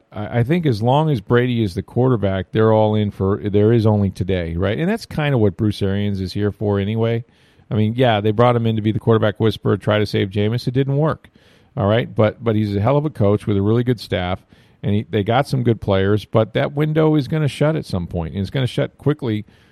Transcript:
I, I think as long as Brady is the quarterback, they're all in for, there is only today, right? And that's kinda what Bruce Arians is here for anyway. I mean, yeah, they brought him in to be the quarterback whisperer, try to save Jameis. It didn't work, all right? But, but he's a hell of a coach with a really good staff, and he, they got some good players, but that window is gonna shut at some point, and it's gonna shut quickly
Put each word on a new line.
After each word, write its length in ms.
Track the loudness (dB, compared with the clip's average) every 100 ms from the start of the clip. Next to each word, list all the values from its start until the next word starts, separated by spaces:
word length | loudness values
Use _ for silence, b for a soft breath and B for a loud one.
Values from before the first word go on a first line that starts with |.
| _
I, 280 | -12 -4 -2
I 40 |
think 220 | 0 0 0
as 160 | 0
long 280 | 2 2 2
as 100 | -2
Brady 440 | 2 2 2 0
is 100 | -2
the 100 | -2
quarterback, 680 | -6 0 2 2 0 -2 -2
they're 200 | 0 4
all 240 | 4 4 2
in 160 | -2
for, 260 | -2 -2 0
there 360 | 0 2 4
is 120 | 4 4
only 260 | 2 0
today, 440 | -2 -2 -2 -2 -2
right? 220 | -2 -2
And 100 | -2
that's 180 | -4 -6
kinda 320 | -4 0 2
what 200 | 2 2
Bruce 240 | -2 0
Arians 400 | -2 -2 -2 -4
is 100 | -6
here 200 | -4 -4
for 280 | -2 -2 -2
anyway. 460 | -2 -2 -2 -2 -6 b b b b
I 40 | 0
mean, 200 | 0 2
yeah, 260 | 2 2
they 100 | 2
brought 240 | 2 2 2
him 120 | 0
in 80 | 0
to 40 |
be 100 | -2
the 80 | 0
quarterback 400 | 2 2 2 0
whisperer, 380 | 0 0 -2 -2
try 200 | 0 0
to 60 | 0
save 240 | -2 -2
Jameis. 380 | -2 -2 -2 -2
It 80 | -2
didn't 220 | 0 0
work, 320 | -2 -4 -10 b b b b -4
all 120 | 0
right? 260 | 0 0
But, 300 | 0 0 0
but 120 | -2 0
he's 200 | 0 0
a 40 |
hell 180 | 2 0
of 80 | 0
a 40 |
coach 360 | 0 2 2 0
with 120 | 0
a 40 |
really 220 | 2 2
good 160 | 0 -2
staff, 460 | -4 -4 -2 -6 _ b b b
and 100 | -2
he, 120 | -2 -2
they 140 | -2
got 240 | 0 0 0
some 160 | 0
good 180 | 0 0
players, 420 | 0 2 2 0
but 300 | 0 0 0
that 200 | -2 -4
window 420 | -2 0 2 2 2
is 120 | 0
gonna 200 | -2 -2
shut 280 | 0 0 0
at 100 | -4
some 220 | -6 -4
point, 280 | -6 -6 -4
and 60 |
it's 100 | -4
gonna 160 | -2 -4
shut 300 | -2 -4 -4
quickly 440 | -4 -2 -2 -4 -6 b b